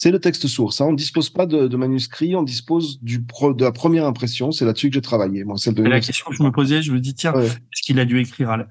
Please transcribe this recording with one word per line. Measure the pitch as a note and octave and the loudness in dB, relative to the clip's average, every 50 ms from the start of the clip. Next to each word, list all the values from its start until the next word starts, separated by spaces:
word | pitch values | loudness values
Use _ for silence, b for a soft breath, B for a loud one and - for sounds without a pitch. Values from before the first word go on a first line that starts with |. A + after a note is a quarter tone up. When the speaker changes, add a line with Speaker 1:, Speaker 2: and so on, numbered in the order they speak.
Speaker 1:
C'est | - E3+ F3+ | 2 2 2
le | F#3+ | 4
texte | - F3+ D#3+ - - | 2 0 0 0 -2
source, | C#3 A#2+ - B2 G2+ G#2 - | -2 0 0 0 0 0 0
hein. | C#3 D3+ | 0 2
On | D#3+ | 2
dispose | C#3 D3 - - E3 D3+ - | 0 -2 -2 -2 -2 -2 -2
pas | - - F#3 | -2 -2 -2
de, | F3 D3+ D#3 C3+ | 0 2 2 2
de | B2+ B2 | 2 0
manuscrit, | B2 B2+ C3 C3 C3 A#2+ A#2+ - - D#3 E3 F#3 | 0 0 0 0 -2 -2 -6 -4 -4 -2 0 0
on | F#3 D#3+ | 0 0
dispose | C3 B2 A#2 - - E3 E3+ E3 D3+ C#3 C3+ A#2+ | -2 -4 -8 -4 -2 0 0 0 -2 -6 -8 -8
du | A#2 A#2+ B2 | -6 -4 -4
pro-, | A#2+ A#2+ - - C#3+ C#3+ C3+ | -4 -6 -4 0 2 2 2
de | A#2+ C3 | 4 2
la | B2+ A#2+ | 0 0
première | - - E3+ E3 E3 D#3 | 0 2 2 2 4 2
impression. | C#3+ B2 - - A#2 A#2 - B2 C#3 D#3 | 0 -2 -2 -4 -6 -4 -2 -4 -4 -2
C'est | - C3 | 0 0
là-dessus | A2+ A2 - - C#3+ | 0 0 2 0 0
que | C3 | 0
j'ai | C#3 | -2
travaillé, | B2 - - A2+ G2+ F#2+ G2 G2 G2 | -2 0 0 0 0 0 -2 -4 -6
moi, | G#2 G2+ G2 | -6 -6 -2
celle | - A#2+ A2 | -2 0 0
de | A2 G#2+ | 2 2
Speaker 2:
Mais | A2+ | 4
la | B2+ | 4
Speaker 1:
mille | B2+ | 2
neuf | A#2 | 0
cent | |
Speaker 2:
question | - - - - E3 | -2 -4 -6 -6 -8
que | C#3 | -2
je | - D3+ | 2 2
me | C3+ B2+ | 2 4
posais, | C#3+ C#3 C3+ D3 D#3 D#3 | 2 2 2 2 0 0
je | D3+ C3 | 0 0
me | B2+ | -2
dis, | B2+ C3+ C3+ | -2 -4 -6
tiens, | - - E3 D3+ | -2 -2 0 2
Speaker 1:
Ouais. | C3 A#2+ | 2 2
Speaker 2:
est-ce | A2+ A#2 - - _ - - - | 2 0 -4 -10 _ -12 -10 -4
qu'il | - C#3 C3 | 0 2 2
a | B2+ | 2
dû | A#2+ A#2+ B2+ | 2 2 0
écrire | B2+ A#2+ - - C3+ A#2 | 0 -2 -4 -4 -2 -2
à | A2+ A2 | -2 -4
la, | G#2+ - | -4 -8